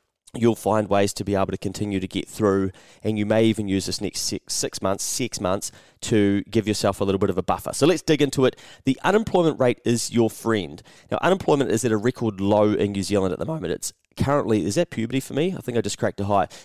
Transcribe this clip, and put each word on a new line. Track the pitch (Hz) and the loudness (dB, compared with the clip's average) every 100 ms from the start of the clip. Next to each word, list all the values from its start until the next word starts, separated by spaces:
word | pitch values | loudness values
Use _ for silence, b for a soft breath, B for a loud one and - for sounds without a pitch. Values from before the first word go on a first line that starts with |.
| _ _ _ - | _ _ _ 0
you'll | 117 | 0
find | 110 98 107 101 | 2 0 0 2
ways | 101 101 | 2 0
to | - | -2
be | 98 | -2
able | 98 95 | -2 -2
to | 95 | -4
continue | 101 - 104 98 | -6 -6 -4 -4
to | 92 | -4
get | 98 - | -6 -8
through, | - 107 98 95 B B B | -2 2 2 0 B B B
and | 110 107 | -4 -2
you | 104 | 0
may | 110 113 | 4 4
even | 107 101 | 2 0
use | 95 92 | -2 -2
this | 95 | -6
next | 101 - | -6 -6
six, | - 104 - | -6 -6 -6
six | - - - | -6 -6 -4
months, | 190 196 | -2 -2
six | - - 123 - | -4 -4 -4 -4
months | 101 101 - B B B | -2 -2 -6 B B B
to | - 110 101 101 - | 0 2 4 2 0
give | 113 101 | -2 0
yourself | 104 104 98 | 0 0 0
a | |
little | 98 95 | 0 0
bit | 98 | 0
of | 90 | -2
a | |
buffer. | 87 92 - | -2 -4 -4
So | - 143 | 0 2
let's | 160 | 2
dig | - 151 | 2 2
into | 143 - 127 | 2 2 2
it. | - B B - | 2 B B -2
The | 131 | 0
unemployment | 156 208 220 185 160 - | 2 2 4 4 4 4
rate | 127 120 | 2 2
is | - 117 - | 0 0 0
your | 117 113 | 2 2
friend. | - 113 110 80 78 B B B | 0 -2 0 -2 -10 B B B
Now, | - | 0
unemployment | 165 190 - 147 120 | 2 2 2 2 2
is | 110 | 2
at | 123 | 2
a | 107 | 2
record | 110 - 113 95 | 0 -2 -4 -2
low | 98 104 107 | 2 4 4
in | 104 101 | 2 0
New | 98 | -2
Zealand | 92 101 95 | 0 0 0
at | - | -2
the | 101 | -6
moment. | 160 85 | -6 -6
It's | - - - _ - | -6 -8 -14 _ -6
currently, | 123 143 135 107 85 | 0 0 2 0 0
is | 117 | -2
that | 175 | -2
puberty | - 113 131 | -4 -4 -4
for | - | -4
me? | 135 175 156 | -4 -4 -4
I | |
think | 127 117 | -4 -4
I | |
just | 101 - | -4 -2
cracked | 107 90 | -4 -2
a | 101 | 0
high. | 101 - B | 0 0 B